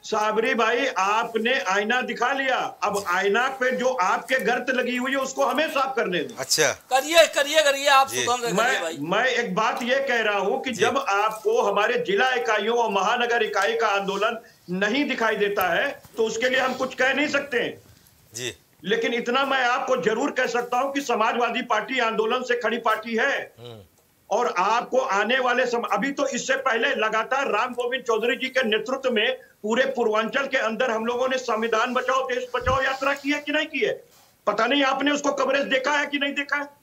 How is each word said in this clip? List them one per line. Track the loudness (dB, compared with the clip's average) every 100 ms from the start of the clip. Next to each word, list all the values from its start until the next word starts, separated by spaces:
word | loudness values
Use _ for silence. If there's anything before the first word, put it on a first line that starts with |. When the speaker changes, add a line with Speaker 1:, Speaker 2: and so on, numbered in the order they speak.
Speaker 1:
साबरी | -2 0 0 0 0
भाई, | 2 2 2 -2
आपने | 0 0 0 0 -2 0 0
आईना | 0 0 2 0
दिखा | 0 -2 0
लिया, | 0 0 0 -2 -4
अब | -4 -2 -2
आईना | 0 2 2 0
पे | 0 -2
जो | 2 0
आपके | 2 0 0 0 0
गर्त | 2 0 0
लगी | -2 0 -2
हुई | -2
है | -2
उसको | -2 0 0
हमें | 2 0
साफ | 0 -2 -2
करने | -2 -2
दें। | -4 -8
Speaker 2:
अच्छा। | -2 2 2
Speaker 3:
करिए, | 2 0 0 4 6 6
करिए, | 4 2 4
करिए, | 4 2 4
आप | 6 4
Speaker 2:
जी। | 0
Speaker 3:
स्वतंत्र | 0 0 0
Speaker 1:
मैं, | 2 2
Speaker 3:
करिए | 0
भाई। | -2 -6
Speaker 1:
मैं | -2 0 0
एक | 0 -2 0
बात | 0 -2
ये | 0 0
कह | 2 0
रहा | 0 0
हूँ | 0 -2
कि | -4
Speaker 2:
जी। | 0
Speaker 1:
जब | 2 2
आपको | 0 2 0 0 0 2
हमारे | 2 2 2 0 0
जिला | 2 2
इकाइयों | 0 0 0 0 0
और | 2
महानगर | 0 0 0 0 0
इकाई | 0 0 0
का | 0 0
आंदोलन | 0 -2 0 -2 -2 -12 -20 -8
नहीं | -2 0 0 0
दिखाई | 0 0 0
देता | 0 2 0
है | 2 -2 -6 -14 -2
तो |
उसके | -2 0 0
लिए | 2
हम | 0
कुछ | -2 -6 0
कह | 0
नहीं | 2 0
सकते। | 0 -2 -4 -4 -8 -20 -20 _ _ _ -8
Speaker 2:
जी। | -8 -8 _ _
Speaker 1:
लेकिन | -4 -2 0
इतना | -2 0 0 2
मैं | 2 2
आपको | 0 0 0
जरूर | 0 0 -2
कह | 0 -2
सकता | -2 -2 -2
हूँ | 0
कि | -4
समाजवादी | -2 0 2 2 0 -2
पार्टी | -2 -2 -2 -2
आंदोलन | 0 0 0 -2
से | -2 -2
खड़ी | 0 -2
पार्टी | 0 -2 -2 -2
है। | 0 -2 -6 -14
Speaker 2:
हम्म। | -18 -18 -20 _ _ _ _
Speaker 1:
और | 0 0 0
आपको | 2 2 2 0
आने | 2 0 2 2
वाले | 2 2 2
समय, | 0 0
अभी | 0 0
तो | -2 -2
इससे | -2 -2 0
पहले | 0 0 0 0
लगातार | 0 0 0 0 0
राम | 0 -2
गोविंद | -2 -2 -4
चौधरी | 0 0 0 -2
जी | -2
के | 0
नेतृत्व | 0 0 0 -2 0
में | 2 0 -2 -10 _
पूरे | -2 0 0
पूर्वांचल | 2 2 2 0 -2 0
के | 0
अंदर | -2 0 0
हम | 0 -2
लोगों | -2 0
ने | -2
संविधान | -2 -2 0 0 2
बचाओ, | 0 0 0 0
देश | -4 -4 -4
बचाओ | 0 0
यात्रा | 0 0 -2
की | -2 -2
है | -2
कि | -2
नहीं | -2 -2
की | -2
है? | -2 -2 -10 -20 _ _ -4
पता | 0 2
नहीं | 2
आपने | 2 2 0
उसको | 0 -2
कवरेज | 0 0 0
देखा | 2 0 2
है | 0 0
कि | -2
नहीं | -4
देखा | -4 -4 -4
है। | -6 -14